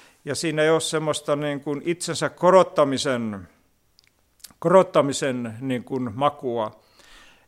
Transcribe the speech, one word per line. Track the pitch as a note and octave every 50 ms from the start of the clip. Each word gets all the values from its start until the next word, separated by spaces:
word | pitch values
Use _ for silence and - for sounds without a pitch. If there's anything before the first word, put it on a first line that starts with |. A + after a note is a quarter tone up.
| - - _ _ -
ja | D3 -
siinä | - E3+ D#3+ D3+ D#3 D3+
ei | D#3
ole | E3 D#3
semmoista | - - E3 D#3 D#3 D3+ C#3+ - - - D3
niin | C#3+ D3+ D3 C#3+ C#3
kuin | C3+ D#3 D3 C#3+ -
itsensä | E3 E3+ - - F3 D#3 - D#3+ C#3+
korottamisen, | - - E3+ F3+ F#3 F#3 F3 - - - D3 C#3 C3+ B2 - C#3+ B2+ A#2 A#2 A2 G#2 F#2+ F2+ - _ _ _ _ _ _ _ _ _ _ _ _ _ _ _ _ _ _ - - _ _
korottamisen | - E3 F3+ F#3+ F3+ F3+ - D#3+ C#3 C#3+ C3 - D#3 C#3 B2+ B2 A#2+ A2+ A2 A#2
niin | C3+ C3+ B2+ A#2+ -
kuin | - C#3 C3 B2+ A#2+ G2+
makua. | B2+ C#3+ D3 C#3+ - - B2+ A#2 A#2 G#2+ A2 - - _ _ _ _ - - - - - - _ _ _